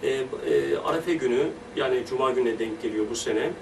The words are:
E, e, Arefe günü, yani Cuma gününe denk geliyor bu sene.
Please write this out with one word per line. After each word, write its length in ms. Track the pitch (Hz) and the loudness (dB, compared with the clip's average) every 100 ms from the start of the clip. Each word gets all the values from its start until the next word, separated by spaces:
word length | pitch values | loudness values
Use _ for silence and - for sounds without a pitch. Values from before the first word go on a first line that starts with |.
E, 40 | 69 | 0
e, 680 | - - - - 71 69 - | -2 -2 -4 2 2 2 0
Arefe 360 | - 165 165 | 0 0 0
günü, 340 | 160 127 120 160 - - - | 0 2 2 2 -2 -8 -2
yani 280 | 131 127 117 | 0 0 0
Cuma 220 | 127 131 | 0 2
gününe 280 | 123 120 110 | 2 2 0
denk 220 | 110 107 | -2 -2
geliyor 240 | 113 107 107 | -2 -2 -2
bu 60 | 117 | -2
sene. 340 | - 110 120 - | 0 0 0 -4